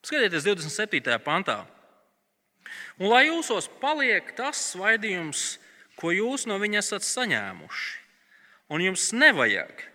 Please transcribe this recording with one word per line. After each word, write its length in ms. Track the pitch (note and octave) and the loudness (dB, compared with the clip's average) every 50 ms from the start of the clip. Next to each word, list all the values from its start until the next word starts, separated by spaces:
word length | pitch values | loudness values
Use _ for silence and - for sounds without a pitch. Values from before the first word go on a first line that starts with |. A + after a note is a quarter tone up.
| - | -8
Skatieties 400 | - D4+ D4+ B3 G3 E3+ D#3+ C#3+ | -2 0 2 2 2 2 0 2
divdesmit 300 | G3 G#3 F3 D#3 D#3 - | 2 0 0 -2 -8 -4
septītajā 460 | - G#3+ G#3+ - D3+ - E3+ - A2+ - | -4 -4 0 -2 -2 2 2 0 0 0
pantā. 420 | D3 D3+ F3 F#3+ - A#2 G#2 G2+ - - - _ _ _ _ _ _ _ _ _ _ _ _ _ _ _ _ _ - - - - - - _ | 0 0 0 0 -2 -4 -4 -6 -14 -20 -20 _ _ _ _ _ _ _ _ _ _ _ _ _ _ _ _ _ -18 -16 -16 -16 -18 -8 _
"Un 100 | F3+ G3+ | 2 6
lai 180 | A#3 B3 C4+ | 8 8 8
jūsos 420 | D#4 E4 E4+ D#4 - A#3+ F#3+ - - - - | 6 4 0 -2 0 -2 -2 -2 -6 -10 -4
paliek 540 | - C4+ D#4 D4+ C#4 B3 G#3+ F#3 - - - | -2 0 0 2 2 2 2 0 0 -4 -10
tas 200 | - A#3+ C#4 D4+ - - - - | -6 -6 -4 -4 -4 -6 -6 -6
svaidījums, 840 | F3+ F#3+ G#3 A3 A3 G#3 A3 F#3+ F3+ E3 D#3 C3+ - - - - - - - - - - _ _ | -2 2 2 2 2 0 -4 -4 -4 -6 -6 -6 -6 -6 -6 -8 -10 -16 -20 -20 -20 -20 _ _
ko 120 | - - E3 | -6 -2 0
jūs 380 | F3 F#3+ G#3+ A#3+ C4+ C4+ - | 0 0 0 0 -2 -4 -4
no 120 | A#3 G#3 G3 | -4 -4 -2
viņa 200 | G3+ G#3 G#3 G#3 | -2 0 0 -2
esat 240 | G#3 - G#3+ G3 - | -2 -2 -4 -4 -4
saņēmuši, 960 | - - B3+ B3+ G#3+ D3 G#2+ G2+ G2 F#2+ F2 D2+ D#2+ - - - - - - - _ _ _ _ _ _ - _ - - _ _ _ | -4 -2 -2 -2 0 0 -2 -2 -4 -10 -12 -14 -12 -10 -10 -8 -8 -10 -12 -16 _ _ _ _ _ _ -20 _ -20 -20 _ _ _
un 100 | D3+ D#3+ | -2 0
jums 320 | F3 F#3+ F#3 F3 - - - | 0 0 0 0 -2 0 2
nevajag 720 | A#3 C#4+ D#4 A#3+ D#3 B2 A2 G2+ F#2 D2+ - - - - - _ | 6 6 6 6 6 4 4 4 0 -2 -6 -10 -18 -18 -18 _